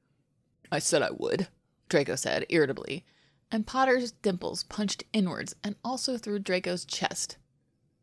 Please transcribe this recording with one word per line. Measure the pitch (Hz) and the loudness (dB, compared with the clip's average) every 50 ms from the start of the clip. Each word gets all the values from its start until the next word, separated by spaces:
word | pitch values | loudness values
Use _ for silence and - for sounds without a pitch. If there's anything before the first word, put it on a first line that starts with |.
| _ _ _ _ _ _ _ _ _ _ _ _ _ - | _ _ _ _ _ _ _ _ _ _ _ _ _ -4
"I | 170 147 | -2 -2
said | - - 175 147 | 0 4 4 4
I | 120 - | 4 2
would," | - - - - - 180 185 - _ _ _ _ _ _ _ - | 0 -2 -2 0 2 0 0 -2 _ _ _ _ _ _ _ 2
Draco | - 151 139 - - | 4 4 4 2 0
said, | - - - - - - - | -2 0 0 0 0 0 2
irritably, | - 165 147 131 135 - - - - 170 - _ _ _ _ _ _ _ _ - | 4 4 4 4 2 -4 -6 -8 -8 -10 -10 _ _ _ _ _ _ _ _ -6
and | - 220 214 | -4 -4 -2
Potter's | - - 262 262 262 247 262 240 233 | -2 2 2 4 4 4 4 2 -2
dimples | - _ - 208 180 175 175 - - 180 | -6 _ 0 0 0 0 -2 -6 -6 -6
punched | - - - - 208 190 - - - _ | -8 -6 -4 -4 -2 -2 -2 -6 -8 _
inwards | - 220 190 175 - - - - - _ - | 0 2 2 2 0 -4 -6 -8 -8 _ -8
and | 208 202 - - | -8 -8 -6 -6
also | 233 262 247 - 269 254 | -6 -4 -2 -2 -2 -2
through | 226 - 214 208 202 | -2 -4 -4 -4 -2
Draco's | 196 - 180 185 185 180 180 175 - | 0 0 0 0 0 0 -2 -4 -4
chest. | - - - - - - - - - - - _ _ _ _ _ _ _ _ _ _ _ _ | -6 -4 -2 -2 -2 -2 -4 -6 -6 -8 -14 _ _ _ _ _ _ _ _ _ _ _ _